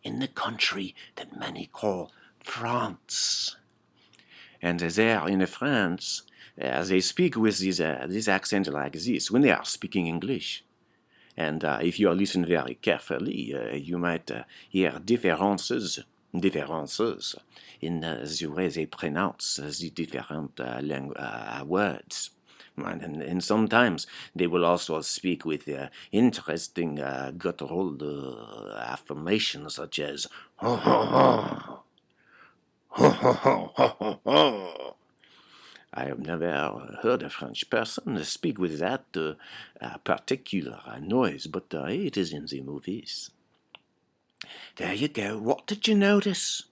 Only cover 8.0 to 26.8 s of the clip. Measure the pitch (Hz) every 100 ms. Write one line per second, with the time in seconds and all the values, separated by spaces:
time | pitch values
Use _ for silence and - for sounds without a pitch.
8 | 65 95 107 95 - 101 87 71 71 71
9 | 98 107 - 110 139 87 - - - 98
10 | 82 82 92 127 - - _ _ _ _
11 | _ _ _ - 80 78 80 62 82 85
12 | 101 87 98 92 85 85 64 62 - 76
13 | - 65 - - - 69 57 69 71 87
14 | 87 82 - 57 60 - - 95 90 71
15 | 90 117 98 80 98 98 - 123 98 -
16 | - _ _ 90 92 82 71 80 71 -
17 | 113 76 - - _ - - - 80 85
18 | 82 69 71 80 80 73 90 78 76 -
19 | 85 73 95 - - - 73 71 85 -
20 | 82 67 - 76 76 - 62 62 71 71
21 | 69 - 65 55 53 60 69 92 104 69
22 | - - - _ _ - - - 80 87
23 | 82 76 71 90 90 107 110 113 120 85
24 | - - - - 90 87 85 87 - 80
25 | 76 - 92 82 80 76 - 69 69 -
26 | - 101 123 - - 78 - -